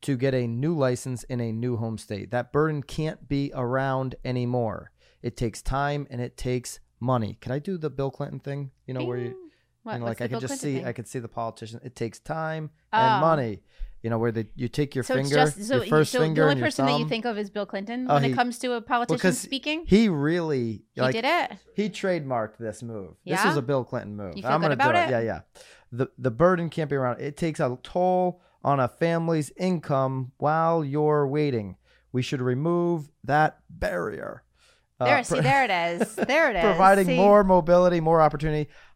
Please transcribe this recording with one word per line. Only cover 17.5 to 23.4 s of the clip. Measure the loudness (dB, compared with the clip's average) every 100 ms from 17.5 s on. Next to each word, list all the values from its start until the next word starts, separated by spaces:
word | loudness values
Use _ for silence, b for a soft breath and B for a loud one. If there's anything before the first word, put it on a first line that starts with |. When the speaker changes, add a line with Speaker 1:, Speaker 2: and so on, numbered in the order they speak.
Speaker 2:
Bill | -6 -6
Clinton | -8 -6 -6 0
Speaker 1:
Oh, |
Speaker 2:
when | 2
Speaker 1:
he, | 4
Speaker 2:
it |
comes | 2 0 -2
to | -4
a | -4
politician | -2 -2 0 2
Speaker 1:
because | 2 0
Speaker 2:
speaking? | -4 -6 -4 -6 4
Speaker 1:
he | 4 6
really, | 2 0 0 0 -2 -2 -6 -10
Speaker 2:
He | -2
Speaker 1:
like, | 0
Speaker 2:
did | 2
it? | 0 0 -2 -8 _ -4
Speaker 1:
he | -4
trademarked | -2 -2 -2 -2 -4 -4 -6
this | -10 -8
move. | -10 -10 -12 -14
This | -4
Speaker 2:
Yeah? | 0